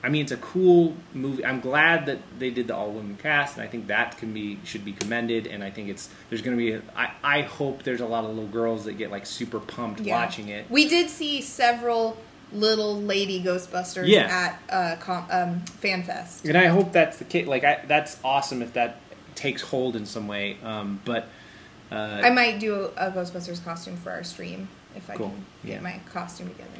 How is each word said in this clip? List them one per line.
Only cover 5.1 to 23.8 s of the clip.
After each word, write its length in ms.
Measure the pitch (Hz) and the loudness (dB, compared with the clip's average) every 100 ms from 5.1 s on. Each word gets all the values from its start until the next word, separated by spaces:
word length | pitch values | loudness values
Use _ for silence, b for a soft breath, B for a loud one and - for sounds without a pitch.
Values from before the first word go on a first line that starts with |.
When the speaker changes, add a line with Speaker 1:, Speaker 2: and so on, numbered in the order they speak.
| 117 117 117 107 | 0 0 -2 -4
Speaker 1:
and 180 | 101 | -8
I 60 | 98 | -10
think 180 | 104 101 | -10 -10
it's, 220 | 95 - B B | -10 -12 B B
there's 140 | 117 | -6
gonna 160 | 113 120 | -2 0
be, 180 | 117 110 - | 0 -2 -6
I, 160 | - 123 - | -4 -4 -2
I 180 | 143 147 | 0 0
hope 440 | 143 - 139 135 | 0 -4 -4 -4
there's 180 | 139 123 | -4 -4
a 40 | 117 | -2
lot 180 | 113 | -2
of 60 | 110 | -2
little 200 | 110 107 | -6 -4
girls 340 | 110 113 110 | -2 0 0
that 140 | 104 98 | -6 -8
get, 120 | 101 | -8
like, 140 | 101 | -8
super 360 | - - 117 110 | -8 -8 -6 -6
pumped 400 | - - 113 104 | -8 -8 -8 -6
Speaker 2:
Yeah. 140 | 208 117 | -2 0
Speaker 1:
watching 280 | 117 - 104 | 0 -4 -8
it. 180 | 104 - | -10 2
Speaker 2:
We 180 | 262 302 | 4 6
did 200 | 339 339 | 4 2
see 320 | - 302 285 | -2 -4 -4
several 760 | 285 - 240 233 240 233 226 220 - - - | -4 2 2 2 0 0 0 -4 -18 -20 -12
little 480 | 208 214 220 208 208 | 0 2 2 0 -2
lady 420 | 208 196 196 185 | 0 0 0 0
Ghostbusters 640 | 180 180 - 180 180 185 170 | 0 -2 -2 -6 -4 0 8
Speaker 1:
Yeah. 480 | 202 98 180 175 - - | 8 8 2 0 -4 -2
Speaker 2:
at, 40 | |
uh, 240 | 190 175 170 | 0 0 -2
com-, 260 | - 180 175 | -4 -4 0
um, 300 | 180 175 175 175 - | 0 0 -2 -6 -4
Fan 220 | 202 185 | -2 -2
Fest. 420 | 175 - - - | -4 -8 -10 -6
Speaker 1:
And 120 | 151 165 | 6 8
I 100 | 180 | 10
hope 260 | 180 185 | 8 6
that's 240 | 175 160 - | 6 6 2
the 80 | |
case. 220 | - 175 135 | -2 0 2
Like, 160 | 131 | 4
I, 160 | 143 147 135 | 4 4 4
that's 300 | 151 147 - | 2 2 -4
awesome 380 | 131 135 135 127 | 0 2 0 -4
if 120 | 117 | -2
that 260 | 123 120 - - - - | 0 0 -2 -18 -20 -16
takes 280 | - 139 - | -4 -4 -4
hold 340 | - 135 127 113 | -4 -2 0 -2
in 80 | |
some 240 | 104 113 104 | -6 -8 -6
way, 300 | 101 101 101 | -4 -4 -6
um, 380 | 113 107 101 98 - | -8 -6 -4 -6 -4
but, 220 | 117 - B B B B B - | -4 -4 B B B B B -10
uh, 300 | 107 107 104 | -6 -6 2
Speaker 2:
I 60 | 247 | 4
might 320 | 247 233 208 | 4 2 0
do 300 | 214 202 196 - | -2 -2 -4 -4
a, 100 | 190 | -4
a 20 | |
Ghostbusters 540 | 185 175 180 175 175 | -4 -6 -8 -10 -10
costume 320 | 170 170 | -10 -12